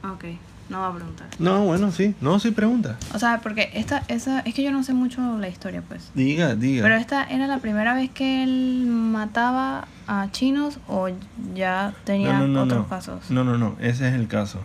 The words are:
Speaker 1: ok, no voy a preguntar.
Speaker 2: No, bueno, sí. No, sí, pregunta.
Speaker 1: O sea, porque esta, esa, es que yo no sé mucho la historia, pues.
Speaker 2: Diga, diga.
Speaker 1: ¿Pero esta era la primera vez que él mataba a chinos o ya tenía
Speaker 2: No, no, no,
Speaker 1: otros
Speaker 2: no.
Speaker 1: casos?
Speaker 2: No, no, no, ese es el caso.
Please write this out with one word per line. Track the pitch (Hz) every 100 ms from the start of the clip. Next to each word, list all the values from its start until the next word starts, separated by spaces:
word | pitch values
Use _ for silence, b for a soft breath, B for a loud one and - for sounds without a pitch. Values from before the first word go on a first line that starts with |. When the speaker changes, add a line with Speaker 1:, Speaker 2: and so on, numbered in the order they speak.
Speaker 1:
ok, | 196 190 170 170 - - -
no | 190
voy | 185
a | 170
preguntar. | 170 - - -
Speaker 2:
No, | 165 190 208
bueno, | 165 202
sí. | 170 196 196
No, | 131 196
sí, | 233
pregunta. | 220 208 247 147 113 -
Speaker 1:
O | 214
sea, | 233 233
porque | 226 214 196
esta, | 208 220 285 -
esa, | 233 254 269
es | 226
que | 233
yo | 277
no | 269
sé | 262
mucho | 254 254 254 247 226
la | 190
historia, | 180 190 175 170
pues. | - - -
Speaker 2:
Diga, | 131 151 165 110
diga. | 123 135
Speaker 1:
¿Pero | 151 226
esta | 233 277 269
era | 262 277
la | 269
primera | 226 208 220
vez | 254 262
que | - 269 262
él | 262 254 254 254 247
mataba | 233 226 220 214 214 240 254 262 269 - - -
a | 202 196
chinos | - 262 277 294 285 -
o | 202 185 185 196 - 202 185
ya | 185 185 202 202 -
tenía | 196 196
Speaker 2:
No, | 139
no, | 139
no, | 135
Speaker 1:
otros | 131 120
Speaker 2:
no. | 104
Speaker 1:
casos? | 110 - 90 -
Speaker 2:
No, | 127
no, | 127 120
no, | 113 -
ese | 120 120 127
es |
el | 127 110
caso. | 110 101 95